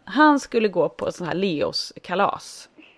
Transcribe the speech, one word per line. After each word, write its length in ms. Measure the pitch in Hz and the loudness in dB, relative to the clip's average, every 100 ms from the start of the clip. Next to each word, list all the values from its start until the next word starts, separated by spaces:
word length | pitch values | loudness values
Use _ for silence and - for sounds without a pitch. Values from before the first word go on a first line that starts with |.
| - | -6
Han 340 | 220 302 277 | 4 6 6
skulle 280 | - 240 214 | 2 0 0
gå 220 | 180 151 | 2 0
på 220 | - - | 0 -6
sån 160 | - 170 | -4 -4
här 60 | 165 | -2
Leos 580 | 196 147 82 - - - | -2 0 -2 -2 -8 -12
kalas 680 | - 180 196 - - - - _ - | -8 0 0 -2 -12 -20 -20 _ -20